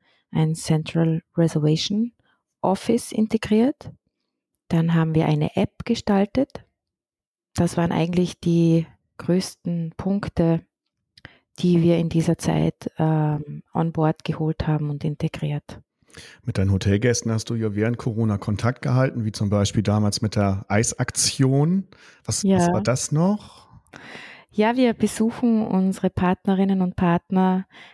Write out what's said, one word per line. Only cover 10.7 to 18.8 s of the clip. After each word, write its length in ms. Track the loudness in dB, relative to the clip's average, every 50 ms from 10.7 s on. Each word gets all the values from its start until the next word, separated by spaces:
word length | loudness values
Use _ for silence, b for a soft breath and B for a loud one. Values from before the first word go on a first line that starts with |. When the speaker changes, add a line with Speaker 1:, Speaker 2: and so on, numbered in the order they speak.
| _ _ _ _ _ _ _ _ _ _ -20 B B B B B _ -2
Speaker 1:
die 240 | 0 2 4 4 4
wir 160 | 4 2 2
in 100 | 0 0
dieser 300 | 0 0 0 0 0 -2
Zeit, 520 | 0 0 0 2 0 0 -2 -4 -8 -10 -4
ähm, 640 | -2 0 0 2 2 0 0 -2 -4 -6 -10 -12 -14 -14 _ -4
on 180 | -4 -2 -2 -2
board 320 | 0 0 0 0 -2 -4
geholt 420 | -8 -6 -4 -4 -4 -4 -2 -2
haben 220 | -2 -2 -2 -2 -4
und 160 | -6 -4 -6
integriert. 800 | -6 -6 -4 -6 -6 -6 -6 -6 -6 -6 -6 -8 -10 -18 -20 -20 _ _ _ _ B B B B B B B B
Speaker 2:
Mit 140 | -6 -2 0
deinen 140 | 0 2 2
Hotelgästen 600 | 2 2 2 2 2 2 2 0 0 -2 -2 -4
hast 160 | -4 -4 -4
du 60 | -4
ja 200 | -4 -2 -2 -2
während 220 | 0 0 0 -2
Corona 400 | -2 -4 -4 -2 -2 0 0 0
Kontakt 460 | -2 -2 -4 -4 -2 -2 -2 -2 -2